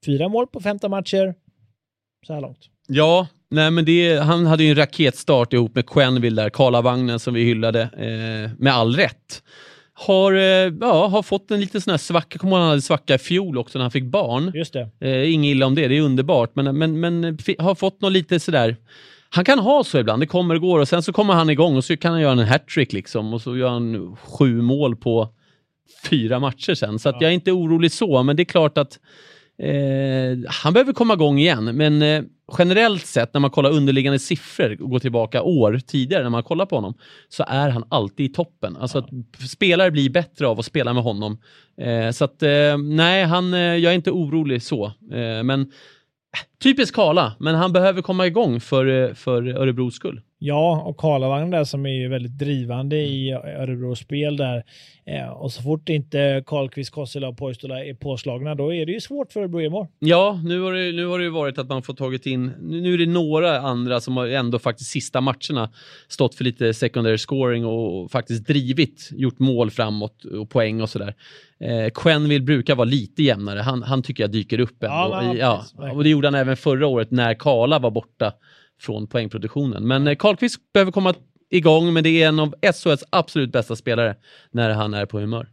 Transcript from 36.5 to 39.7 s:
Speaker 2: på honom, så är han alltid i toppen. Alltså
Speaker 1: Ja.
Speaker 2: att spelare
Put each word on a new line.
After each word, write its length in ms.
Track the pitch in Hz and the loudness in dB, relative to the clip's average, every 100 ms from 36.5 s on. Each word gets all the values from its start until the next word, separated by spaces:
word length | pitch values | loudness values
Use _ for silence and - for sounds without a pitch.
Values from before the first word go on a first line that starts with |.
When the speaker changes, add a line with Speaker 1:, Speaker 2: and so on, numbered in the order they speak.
| 165 190 | -4 -2
Speaker 2:
på 100 | 143 | -2
honom, 180 | 98 117 - - _ | -4 -10 -16 -20 _
så 140 | - - | -6 -2
är 220 | 135 143 | 0 0
han 140 | 120 113 | -2 -2
alltid 360 | 147 101 - 135 | -2 -2 -4 -4
i 80 | |
toppen. 440 | - 170 _ 104 76 | -4 -6 _ -10 -6
Alltså 200 | 123 143 120 | -6 -6 -6
Speaker 1:
Ja. 60 | 127 117 - | -14 -16 -14
Speaker 2:
att 60 | 131 | -16
spelare 420 | - 202 | -2 2